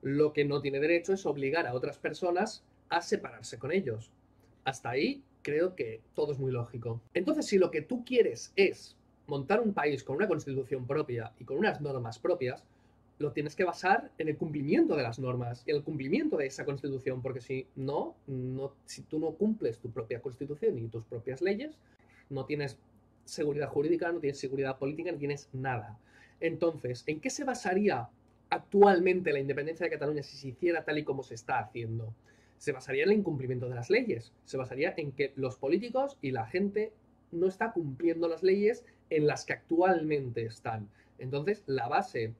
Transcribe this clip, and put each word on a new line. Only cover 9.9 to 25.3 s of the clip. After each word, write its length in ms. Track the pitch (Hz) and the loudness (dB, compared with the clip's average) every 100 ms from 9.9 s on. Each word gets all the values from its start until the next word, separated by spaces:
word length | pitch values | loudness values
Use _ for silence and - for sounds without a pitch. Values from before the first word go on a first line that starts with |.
| 139 | 0
con 120 | - 139 | -4 -2
una 120 | 208 | 2
constitución 600 | 156 143 131 127 135 123 | 0 0 -4 -2 -4 -2
propia 460 | 147 147 120 113 - | -2 -2 -4 -6 -12
y 40 | |
con 140 | 123 135 | -6 0
unas 240 | 202 - | 0 0
normas 360 | 147 135 117 113 | -4 -4 -6 -4
propias, 460 | 170 180 127 131 - _ _ _ _ _ | 0 0 0 -4 -14 _ _ _ _ _
lo 120 | 147 | -4
tienes 240 | - 147 - | -2 -6 0
que 80 | |
basar 480 | 185 175 185 214 - - | -2 0 4 4 2 -6
en 100 | 156 | -4
el 100 | 147 | -2
cumplimiento 580 | 165 151 139 233 330 156 | -4 -2 2 4 4 4
de 80 | |
las 160 | 123 120 | 0 -2
normas 440 | 127 123 120 120 - | -4 -2 -4 -8 -2
y 40 | |
el 120 | 147 | -2
cumplimiento 540 | 147 151 131 208 311 170 | -2 -6 0 0 2 0
de 100 | 135 | -2
esa 180 | - 143 | -4 -6
constitución, 560 | 139 143 135 127 127 | -4 -4 -4 -2 -4
porque 200 | 127 123 | -4 -8
si 260 | - 131 131 - | -6 -6 -6 -6
no, 400 | 135 151 294 - - | -4 -2 -4 -10 -8
no, 480 | 131 127 131 139 - - | -6 -4 -6 -8 -10 -18
si 180 | - | -16
tú 160 | - 156 | -6 -2
no 120 | 160 | -2
cumples 440 | 156 208 214 135 113 | 0 0 2 -2 -4
tu 140 | 120 | -8
propia 280 | 117 113 120 | -8 -6 -6
constitución 600 | 135 123 139 147 - 147 | -6 -8 -8 0 0 0
y 80 | 113 | -4
tus 180 | 113 110 | -8 -8
propias 360 | 120 113 131 | -8 -6 -2
leyes, 360 | 175 208 302 311 _ _ - - _ | 0 0 -4 -12 _ _ -20 -20 _
no 160 | 139 131 | -8 -4
tienes 340 | 147 143 120 _ _ _ _ - | -4 -4 -8 _ _ _ _ -16
seguridad 440 | - 147 143 147 | -4 -2 0 0
jurídica, 420 | 147 147 170 175 | 0 2 2 2
no 80 | 170 | 0
tienes 200 | 147 143 | -2 -2
seguridad 380 | 135 135 135 131 | -4 -2 -2 0
política, 340 | 143 151 170 | -2 -2 -4
no 60 | 165 | -4
tienes 320 | 143 | -2